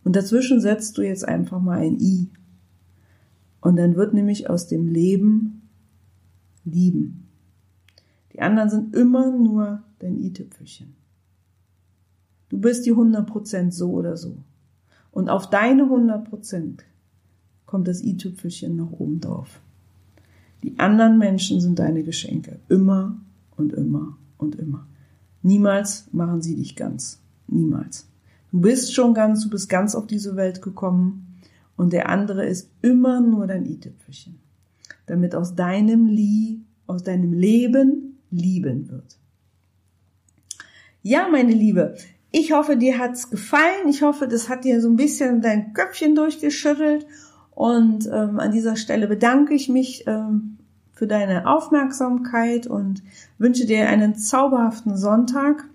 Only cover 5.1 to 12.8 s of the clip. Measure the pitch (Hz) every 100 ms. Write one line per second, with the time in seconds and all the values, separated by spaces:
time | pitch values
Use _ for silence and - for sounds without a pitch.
5.1 | 196 208 214 220 - _ _ _ _ _
6.1 | _ _ _ _ _ - 170 180 151 151
7.1 | - - _ _ _ _ _ _ _ _
8.1 | _ _ - 165 214 214 214 220 - 247
9.1 | 254 262 254 226 214 208 208 - _ 180
10.1 | - 190 185 - - - - - _ _
11.1 | _ _ _ _ _ _ _ _ _ _
12.1 | _ _ _ _ 196 226 240